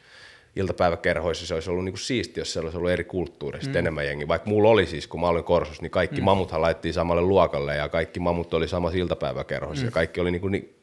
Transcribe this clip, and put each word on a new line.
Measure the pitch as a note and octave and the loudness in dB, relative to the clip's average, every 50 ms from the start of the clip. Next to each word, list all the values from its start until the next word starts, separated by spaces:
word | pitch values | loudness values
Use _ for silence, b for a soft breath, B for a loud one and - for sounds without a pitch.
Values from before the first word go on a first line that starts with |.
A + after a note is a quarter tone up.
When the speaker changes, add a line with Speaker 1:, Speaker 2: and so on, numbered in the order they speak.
| B B B B B B B B B B B | B B B B B B B B B B B
Speaker 1:
iltapäiväkerhoissa, | - F#2+ F2 - - F#2 F2 E2+ - - F2 E2 D2+ E2 E2+ E2 E2+ E2+ | -4 -4 -2 0 2 2 2 2 2 0 0 0 0 0 -2 -2 -4 -4
se | E2+ F2 | -4 -4
olisi | E2 E2+ F#2 | -4 -2 -2
ollut | F2 F2+ F#2 | -2 -2 -2
niinku | F#2+ F#2+ G#2 | -4 -6 -6
siisti, | - - C3 A2+ - - - E2 | -4 -2 -2 -2 -2 -4 -6 -8
jos | D#2 - | -6 -6
siellä | - F2+ D#2+ | -6 -6 -6
olisi | D#2+ F2 F2 | -6 -4 -2
ollut | F2 F2+ | 0 0
eri | F2+ E2+ E2+ | 0 0 -2
kulttuureista | - - F#2 E2 - - - D2 C#2 - - C#2+ C3+ | -4 -4 -4 -4 -4 -6 -8 -10 -10 -8 -8 -6 -2
Speaker 2:
Mm. | - | -2
Speaker 1:
enemmän | F2 F2 E2 D#2+ D2 D2 | 0 0 0 -2 -2 -2
jengiä. | C#2+ D2 D2 D2 D#2 | -2 -4 -4 -2 0
Vaikka | E2+ E2 - G#2+ | -2 0 0 2
mulla | G#2+ G#2+ G#2 A2 | 4 6 6 8
oli | A2+ G2+ F#2 | 8 6 4
siis, | D#2 - D2 - | 2 -2 -6 -8
kun | - - E2 | -8 -4 0
mä | E2+ F2+ | 0 2
olin | E2+ E2 D#2+ | 2 2 2
Korsossa, | - F2 E2 D2+ D2+ - - | 2 2 2 2 0 -6 -10
niin | E2 D#2+ | -10 -2
kaikki | - F#2+ F2 - - - | 0 0 0 0 0 2
Speaker 2:
Mm. | F#2+ | 4
Speaker 1:
mamuthan | F#2+ G2 F#2+ F2+ E2+ E2+ D#2+ | 4 4 4 2 0 0 2
laitettiin | E2 E2 E2 - - E2 D#2+ | 2 2 0 0 -4 -2 -2
samalle | F2+ E2+ F2 E2+ F2 | 0 0 2 2 2
luokalle | F2 F#2 G2 F#2 E2+ D#2 - C#2+ C#2+ C#2+ D2 | 4 4 6 6 6 4 2 -2 -2 -2 -2
ja | D2 D2 D2 | -2 -2 -2
kaikki | - E2 D#2+ - - F2 | -2 -2 -2 -4 -4 -2
mamut | F2 F2 E2+ E2+ E2 - F2+ | 0 0 0 0 -2 -2 0
oli | D#2+ E2 E2 | 0 0 0
samassa | F#2+ F2 F2+ D#2+ F2 F#2 | 0 0 0 0 0 0
iltapäiväkerhossa | F2+ E2+ E2+ - D#2 C#2 B1 C2+ C#2+ - C#2+ C2+ C#2 D2 - C#3 | 0 0 -2 -2 -2 -4 -4 -4 -6 -6 -6 -6 -6 -6 -4 -4
Speaker 2:
Mm. | - - | -4 -2
Speaker 1:
ja | |
kaikki | - D#2+ E2 - - F2 | 0 0 0 0 0 -2
oli | F2 F2 | 0 0
niinku, | F2 E2+ G2 F#2+ | 0 -2 -2 -2
ni-, | G2 - - - _ _ | -2 -4 -4 -8 _ _